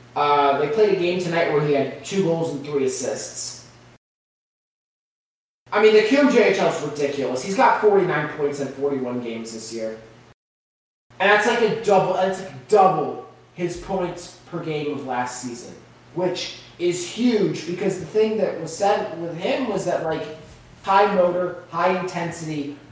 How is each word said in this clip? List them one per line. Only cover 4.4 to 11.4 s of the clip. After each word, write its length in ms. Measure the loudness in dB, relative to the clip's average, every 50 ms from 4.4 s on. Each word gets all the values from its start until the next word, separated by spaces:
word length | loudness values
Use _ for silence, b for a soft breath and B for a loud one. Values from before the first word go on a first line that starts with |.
| _ _ _ _ _ _ _ _ _ _ _ _ _ _ _ _ _ _ _ _ _ _ _ _ _ _
I 100 | 2 4
mean, 120 | 6 8 8
the 100 | 6 6
Q 160 | 6 6 6
M 120 | 6 6
J 200 | 6 6 6 4 4
H 60 | 2
L 100 | 2 0
is 120 | 0 -2
ridiculous. 600 | -4 -6 -4 -2 -2 -2 -2 -2 -4 -2 -4 -4 -4
He's 140 | -2 2
got 240 | 4 4 4 4 4
forty-nine 480 | 4 4 6 4 4 2 0 -2 -2 -4 -4
points 220 | -2 -2 -2 -2 -4
in 80 | -6
forty-one 540 | -6 -4 -4 -2 -2 -2 -2 -4 -4 -4 -6
games 300 | -6 -6 -8 -8 -10 -10
this 220 | -12 -12 -10 -10 -8
year. 260 | -6 -6 -8 -8 -10 -16 -20 -20 -20 -20 -20 _ _ _ _ _ _ _ _ _ _ _ _ _ _ _ _ -6 0
And 100 | 2 4
that's 160 | 4 4